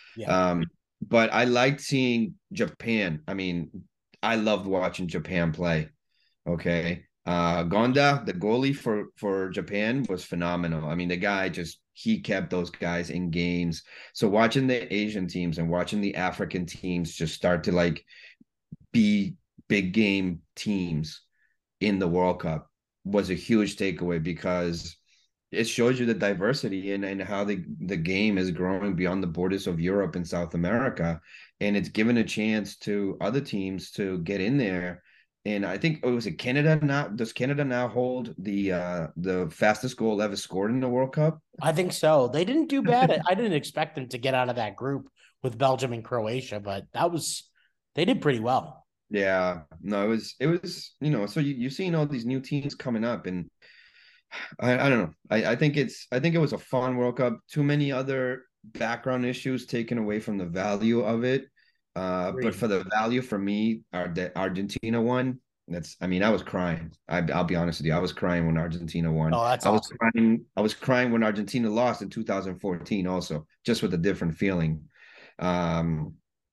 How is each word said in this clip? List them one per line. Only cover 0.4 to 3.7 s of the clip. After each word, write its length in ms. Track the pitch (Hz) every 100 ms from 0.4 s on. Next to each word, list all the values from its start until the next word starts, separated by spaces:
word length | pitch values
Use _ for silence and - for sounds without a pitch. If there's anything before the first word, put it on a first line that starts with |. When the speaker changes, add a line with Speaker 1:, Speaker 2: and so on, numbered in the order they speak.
| 90
Speaker 2:
Um, 120 | 87 85 - _ - -
but 260 | 117 110
I 100 | 113
liked 380 | 123 120 131 143
seeing 540 | - 139 127 117 107 - -
Japan. 680 | 101 95 - 113 110 92 78 -
I 60 |
mean, 360 | 98 92 87 82